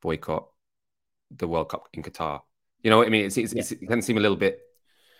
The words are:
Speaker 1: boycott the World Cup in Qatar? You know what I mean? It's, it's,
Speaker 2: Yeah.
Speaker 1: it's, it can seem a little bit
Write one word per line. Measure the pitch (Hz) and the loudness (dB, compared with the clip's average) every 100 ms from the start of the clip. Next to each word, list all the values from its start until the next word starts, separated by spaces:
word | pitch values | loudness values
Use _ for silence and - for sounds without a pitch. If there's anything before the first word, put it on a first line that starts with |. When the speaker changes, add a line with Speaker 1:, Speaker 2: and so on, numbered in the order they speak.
Speaker 1:
boycott | - 80 - 78 - _ _ _ _ _ _ _ _ | -4 -4 -4 -6 -6 _ _ _ _ _ _ _ _
the | - 85 | -8 -2
World | 82 80 | -2 -2
Cup | - - | -6 -10
in | 80 | -14
Qatar? | - - 80 71 - _ _ _ | -12 -6 -6 -6 -12 _ _ _
You | 113 | 6
know | 110 | 6
what | 113 | 6
I | |
mean? | 110 | 2
It's, | 101 117 | 0 -4
it's, | 110 | -4
Speaker 2:
Yeah. | - | -6
Speaker 1:
it's, | - | -8
it | - 95 | -8 -4
can | 117 | -2
seem | - 110 | 0 2
a | |
little | 104 90 | 2 2
bit | 95 - - _ _ _ _ | 0 -2 -10 _ _ _ _